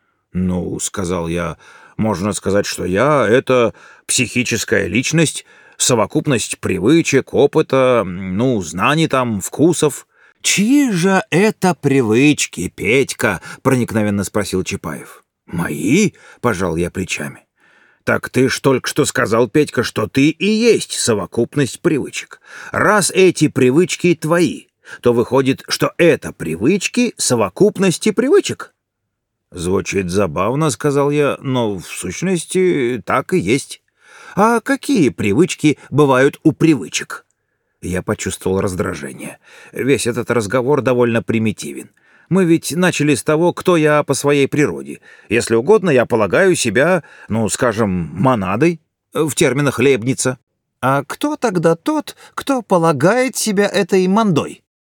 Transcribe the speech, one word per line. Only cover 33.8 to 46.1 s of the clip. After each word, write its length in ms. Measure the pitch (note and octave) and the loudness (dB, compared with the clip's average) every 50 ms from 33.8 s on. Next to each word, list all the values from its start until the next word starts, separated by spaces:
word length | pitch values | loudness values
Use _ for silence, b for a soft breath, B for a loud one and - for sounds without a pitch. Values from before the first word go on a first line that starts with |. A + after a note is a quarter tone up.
| _ _ B B B B B B B B B | _ _ B B B B B B B B B
«А 240 | - G3+ A3 A#3 A3+ | 0 2 2 2 2
какие 500 | - - C#4 C4+ - - C#4+ A3+ D#3+ A#2+ | 0 -2 -4 -2 -2 0 2 2 4 2
привычки 720 | - - G2+ G#2 G2 B2 F3+ F3+ - - - D3+ B B B B | 2 0 -2 0 0 2 0 0 0 0 0 0 B B B B
бывают 500 | - C3 D3+ C#3 C3+ B2+ C3+ C#3+ - - - | 0 2 2 4 4 4 4 2 2 0 0
у 80 | D#3+ | 0
привычек?» 760 | C#3 - - D#3+ D#3+ B2 E2+ - - - - - - - - _ _ _ _ _ _ _ _ _ _ _ | 2 2 2 2 2 2 -2 -6 -8 -10 -10 -10 -12 -16 -18 _ _ _ _ _ _ _ _ _ _ _
Я 200 | - F2 F2 F2+ | -8 -6 -6 -4
почувствовал 580 | F2 - G#2+ - - G2 F2+ - - G2+ F#2+ F#2+ | -4 -4 -4 -4 -4 -6 -8 -6 -4 -2 -2 0
раздражение. 800 | G#2+ G2+ F#2 F2 F#2 F#2+ F2+ - D2 C#2 C2 - - - - B B B B B B B | -2 -2 -2 -4 -4 -4 -6 -8 -10 -14 -14 -14 -14 -16 -16 B B B B B B B
Весь 360 | - - A2+ B2+ C#3+ A2 - - | -8 -4 0 0 0 0 0 -2
этот 240 | A#2 A#2 A2+ - | -4 -4 -4 -2
разговор 500 | B2 A#2+ G#2+ G2 G2 C3 A#2 B2+ D3 C#3 | -2 -2 -2 0 -2 -2 0 0 0 0
довольно 400 | A2+ B2+ B2+ B2 B2 A#2+ A#2 A#2 | 0 0 2 2 2 2 0 0
примитивен. 720 | - - A2+ A2+ A2 A2 G2+ - - D2 C#2 C2+ - - b b b b b b b b | -2 -2 -2 0 0 -2 -4 -6 -8 -12 -12 -14 -16 -18 b b b b b b b b
Мы 140 | E3 F#3+ F#3+ | 0 2 2
ведь 320 | E3 E3 D#3+ - - - | 4 2 2 0 -2 -2
начали 400 | D#3+ F#3 F3 D#3 - D3 D3 D3 | 0 0 0 0 0 0 0 0
с 80 | - - | 0 0
того, 300 | - D#3 D#3 E3+ F3 D#3+ | 0 0 2 2 0 0
кто 240 | - - - F3+ E3 | 0 0 2 2 4
я 260 | D3+ D3+ D3+ D3 C#3+ | 4 4 2 2 0
по 100 | - C#3 | 0 -2
своей 340 | - - C#3+ D3 C#3+ C#3 - | -2 0 2 2 2 2 2
природе. 520 | - C#3 D3+ A2+ E2 C#2 C2+ C#2+ C#2 - B B B B B B | 2 0 0 0 -2 -4 -10 -14 -16 -18 B B B B B B
Если 260 | G2 A#2 A2 - A2+ | 0 0 0 2 2
угодно, 340 | A2+ A#2 D3+ G#3+ A3 F3+ F#3 | 2 4 4 4 4 4 4
я 160 | D3 B2 A2+ | 4 4 2
полагаю 500 | - | 2